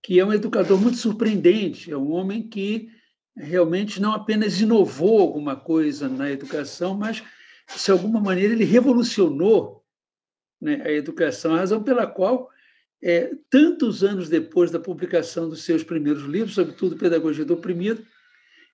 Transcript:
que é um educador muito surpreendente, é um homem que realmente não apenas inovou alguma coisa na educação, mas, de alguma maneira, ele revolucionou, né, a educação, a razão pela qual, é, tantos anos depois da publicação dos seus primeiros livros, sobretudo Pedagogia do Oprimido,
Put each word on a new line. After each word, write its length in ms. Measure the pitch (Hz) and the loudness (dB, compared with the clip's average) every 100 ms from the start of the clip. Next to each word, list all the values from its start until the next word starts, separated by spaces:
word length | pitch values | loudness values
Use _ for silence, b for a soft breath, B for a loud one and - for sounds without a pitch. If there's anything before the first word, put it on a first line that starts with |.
que 160 | - 180 | 4 2
é 40 | |
um 80 | 196 | 4
educador 480 | 214 208 220 175 190 | 0 0 -2 2 4
muito 180 | 233 240 | 4 0
surpreendente, 920 | 226 208 220 202 175 214 190 - 175 | -4 0 0 4 4 4 -2 -6 -10
é 60 | 143 | -6
um 140 | 139 | -4
homem 360 | 170 190 220 208 | -4 -4 -6 -8
que 420 | 202 196 226 B B B B _ - | -8 -6 -6 B B B B _ -16
realmente 640 | 147 180 165 180 208 190 | -4 0 2 0 -4 -4
não 140 | 208 | -4
apenas 480 | 214 208 214 214 175 | -2 -2 -2 0 0
inovou 580 | 220 226 180 135 180 226 | 2 4 2 2 2 4
alguma 360 | 170 151 147 131 | 2 0 -8 -8
coisa 520 | - 160 151 139 139 | -2 0 0 -4 -8
na 220 | 131 143 | -6 -6
educação, 680 | 139 - 156 139 - 180 196 | -6 -8 -8 -8 -8 -6 -4
mas, 280 | 214 220 B B B B B - | -6 -8 B B B B B -6
de 160 | - | 2
alguma 300 | 185 196 226 | 2 2 0
maneira, 320 | 202 180 202 | 0 2 2
ele 120 | 226 175 | 2 4
revolucionou, 1200 | 226 254 240 233 - 175 139 190 208 - - _ _ _ _ _ _ _ _ | 4 4 2 0 2 2 2 4 4 2 -14 _ _ _ _ _ _ _ _
né, 180 | 151 143 156 | -4 -4 -2
a 60 | |
educação, 640 | 151 147 165 156 131 160 165 | -2 -4 -2 -2 0 0 0
a 20 | |
razão 240 | 185 214 | 0 -2
pela 240 | 214 247 208 | 0 0 0
qual, 420 | - 190 254 - b b b b _ | 0 0 0 -4 b b b b _
é, 300 | 180 170 - - _ | 0 0 0 -8 _
tantos 540 | 262 330 - 240 185 | 6 6 4 -2 2
anos 260 | 196 196 160 | 0 0 -2
depois 400 | 160 160 180 170 | -2 0 2 2
da 100 | 165 | 0
publicação 720 | - 170 180 175 - - 165 | -6 -8 -2 -2 -2 -6 -8
dos 140 | 151 | -8
seus 200 | - 160 | -2 -2
primeiros 380 | 160 165 147 147 | -2 -4 -2 -2
livros, 320 | 139 170 226 | -4 -4 -2
sobretudo 440 | 196 160 - 185 160 | -2 -2 -2 -4 0
Pedagogia 480 | 175 165 156 151 147 | 0 0 0 -4 -2
do 100 | 170 | -2
Oprimido, 500 | - 170 196 220 - b b b b b b | -2 -4 -4 -4 -10 b b b b b b